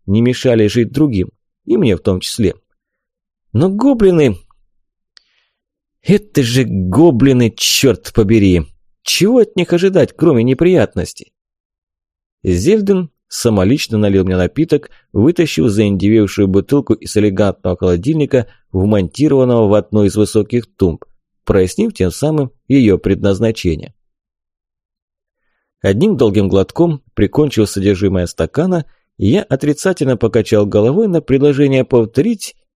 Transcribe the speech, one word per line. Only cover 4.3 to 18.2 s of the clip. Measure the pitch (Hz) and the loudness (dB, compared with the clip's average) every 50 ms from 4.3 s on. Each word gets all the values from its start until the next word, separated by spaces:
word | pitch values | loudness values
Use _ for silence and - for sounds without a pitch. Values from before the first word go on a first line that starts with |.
| 98 - - _ _ _ _ _ _ _ _ _ _ _ _ _ _ _ _ _ _ _ _ _ _ _ _ _ _ _ _ _ _ _ - | 0 -4 -12 _ _ _ _ _ _ _ _ _ _ _ _ _ _ _ _ _ _ _ _ _ _ _ _ _ _ _ _ _ _ _ -2
Это | - 196 202 - - - 151 127 | 0 0 0 -2 -2 -2 -2 -2
же | 117 120 135 123 | 0 0 -2 -2
гоблины, | - 95 95 92 92 90 135 170 170 131 107 135 139 127 123 120 110 - | -2 -2 -4 -2 0 2 4 4 4 4 4 2 2 4 2 2 0 -2
черт | - - - - - - 127 98 - - - - | -4 -4 -4 -2 0 2 0 0 0 -6 -6 -2
побери! | 120 107 95 113 107 98 95 87 85 73 - - _ _ _ _ _ | 0 2 2 2 4 4 4 2 2 -2 -4 -12 _ _ _ _ _
Чего | - - - - 175 214 254 247 | -10 -6 -2 0 2 2 4 2
от | 214 - - | 2 2 0
них | 185 170 - 175 | -4 -2 0 0
ожидать, | 170 185 190 190 170 123 - - | 0 0 2 2 2 0 0 0
кроме | - - 170 139 113 117 | 0 0 2 2 2 2
неприятностей? | 127 131 - 165 180 185 151 101 - - 90 78 - - - - _ _ _ _ _ _ _ _ _ _ _ _ _ _ _ _ _ _ _ _ _ _ _ - | 0 0 2 2 2 2 2 0 0 -4 -8 -8 -8 -12 -18 -20 _ _ _ _ _ _ _ _ _ _ _ _ _ _ _ _ _ _ _ _ _ _ _ -4
Зельден | 92 87 87 98 - 220 214 196 202 196 185 175 - _ _ _ | -2 -2 0 0 2 0 0 2 0 -2 -2 -2 -6 _ _ _
самолично | - - - - 117 107 95 92 101 139 151 - - 113 | -16 -8 -4 -2 0 2 2 2 2 0 0 -2 -4 -2
налил | 104 104 101 95 95 92 | 0 0 2 2 0 0
мне | 92 92 | 0 0
напиток, | 90 90 87 - 143 160 - 151 143 - - - _ _ _ - | -2 -2 -2 -2 -2 -2 0 -2 -2 -4 -6 -20 _ _ _ -2
вытащив | - 113 165 180 - 170 - - - 143 117 | 0 0 0 2 0 -2 -2 -2 -2 0 0
заиндевевшую | 98 110 107 101 98 90 95 104 113 110 104 95 - 104 101 | 0 0 0 0 0 0 0 2 2 2 2 0 0 -2 0
бутылку | 95 92 98 - - 139 143 139 - 110 | 0 0 0 0 0 -2 -2 0 -2 -4
из | - - - - | -4 -4 -6 -2
элегантного | 107 104 104 95 98 104 98 90 _ - 92 90 | -2 0 0 0 0 -2 -2 -2 _ -6 -6 -4
холодильника, | - 92 90 87 87 98 143 160 156 | -2 -2 -2 -2 -2 -2 -2 -2 -2